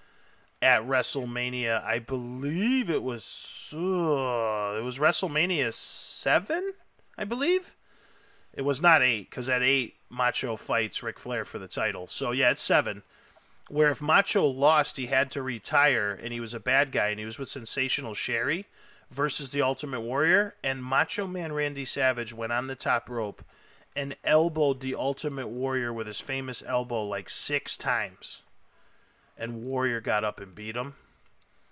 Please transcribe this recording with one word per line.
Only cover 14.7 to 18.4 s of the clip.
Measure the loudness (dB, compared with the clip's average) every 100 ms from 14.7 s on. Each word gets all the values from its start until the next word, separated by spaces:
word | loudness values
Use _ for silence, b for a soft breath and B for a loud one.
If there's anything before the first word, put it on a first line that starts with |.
| 6 2 -2
he | 0
had | 2 2
to | -2
retire, | -4 -6 0 4 4 4 0
and | -4 -6
he | -6
was | -6
a | -4
bad | 2 2 2
guy, | 2 2
and | 0
he |
was | -6 -6
with | -6
Sensational | -6 -4 -4 -2 -2 -4
Sherry | -4 -2 -2